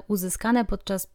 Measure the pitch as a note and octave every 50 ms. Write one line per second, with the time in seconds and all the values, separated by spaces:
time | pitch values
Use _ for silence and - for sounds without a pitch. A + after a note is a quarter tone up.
0 | - - G#3 F#3+ F3+ F#3 - - - A3 A#3+ B3 A3+ - G#3 F#3+ - - G3 F#3
1 | - - _